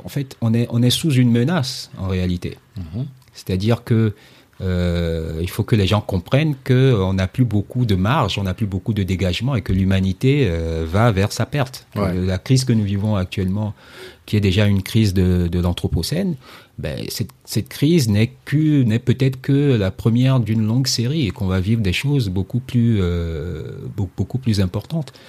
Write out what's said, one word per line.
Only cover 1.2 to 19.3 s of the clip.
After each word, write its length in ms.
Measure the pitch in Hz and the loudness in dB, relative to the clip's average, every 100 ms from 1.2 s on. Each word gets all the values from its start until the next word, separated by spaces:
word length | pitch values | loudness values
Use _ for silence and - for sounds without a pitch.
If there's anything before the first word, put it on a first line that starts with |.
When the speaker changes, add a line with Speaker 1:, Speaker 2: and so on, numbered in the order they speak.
| 123 | 4
Speaker 1:
menace, 580 | 117 127 175 127 - - - | 4 2 0 -2 -6 -12 -8
en 80 | 95 | -4
réalité. 500 | 92 90 87 - - _ 101 | -2 -2 -2 -6 -12 _ -14
Speaker 2:
Mhm. 300 | 80 98 143 - _ | -10 -8 -10 -12 _
Speaker 1:
C'est-à-dire 480 | - - 92 107 117 | -14 -6 -2 0 -2
que, 320 | - 113 110 - - - _ - | 0 2 0 -2 -14 -20 _ -8
euh, 760 | 92 90 87 85 82 82 80 80 | -4 0 0 0 -2 -2 -4 -4
il 80 | 90 | -6
faut 140 | - | -4
que 120 | 110 110 | 0 2
les 100 | 92 | 2
gens 140 | - | 0
comprennent 540 | - 92 - 131 156 131 | 0 -4 0 0 0 -2
que 320 | - 127 135 113 | 0 4 4 4
on 140 | 95 | 2
n'a 140 | 95 95 | 0 0
plus 180 | - | 0
beaucoup 400 | 123 104 - 127 | 0 0 -2 -2
de 100 | 123 | 0
marge, 440 | 92 98 151 104 104 | 2 2 2 0 -2
on 60 | |
n'a 100 | 98 | -4
plus 120 | 90 104 | -4 -4
beaucoup 280 | 95 - | -4 -2
de 80 | 104 | -2
dégagement 520 | 95 92 92 87 120 | 0 0 0 -2 -2
et 60 | 127 | -2
que 120 | - | 0
l'humanité, 760 | 95 95 95 95 90 131 147 110 | 0 2 2 0 0 2 2 2
euh, 380 | 82 82 82 80 | 0 -2 -4 -2
va 240 | 92 120 | 2 2
vers 200 | 95 101 | 2 0
sa 140 | - 113 | -2 -4
perte. 400 | 147 131 - - | -4 -4 -8 -12
Speaker 2:
Ouais. 80 | 104 | -4
Speaker 1:
Euh, 240 | 98 90 92 | -2 0 -2
la 120 | 92 | -2
crise 260 | - 131 | 0 0
que 80 | 127 | 2
nous 120 | 113 | 0
vivons 320 | 101 98 107 104 | 0 0 0 0
actuellement, 580 | 92 - 92 101 107 - - - - - | -2 -2 -2 -2 -4 -8 -16 -20 -20 -20
qui 120 | - 107 | -4 0
est 40 | |
déjà 260 | 101 92 104 | 2 4 2
une 160 | 98 | 2
crise 320 | - 113 107 | 0 2 2
de, 320 | 95 92 90 87 | 4 2 2 2
de 140 | 87 | 0
l'anthropocène, 760 | 90 87 95 87 82 160 196 151 - - - - | 0 -2 -2 -2 -2 -2 -2 -4 -10 -20 -20 -10
ben, 200 | 76 64 - | -8 -8 -8
cette, 220 | - - - | -8 -8 -10
cette 240 | - - 95 | -8 -6 -6
crise 400 | - 143 170 110 | -2 2 4 4
n'est 260 | 101 117 - | 2 2 -2
que, 380 | - 143 156 147 | -4 0 2 4
n'est 160 | 117 113 | 2 2
peut-être 420 | - 113 131 | 0 2 0